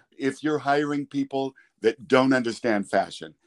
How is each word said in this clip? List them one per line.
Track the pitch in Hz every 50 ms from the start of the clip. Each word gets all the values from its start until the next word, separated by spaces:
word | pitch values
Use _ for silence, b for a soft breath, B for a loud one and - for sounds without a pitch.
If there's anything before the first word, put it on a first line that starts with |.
| b b b -
If | 135 135 135 -
you're | - 151 151 143
hiring | 127 139 143 147 151 147 147 143 143
people | - - 143 139 135 139 135 135 135 - b b b b _
that | - 147 - - - -
don't | 135 131 131 131 135
understand | 127 120 117 107 - - 120 107 101 95 -
fashion, | - 98 90 85 - - 82 80 - _ _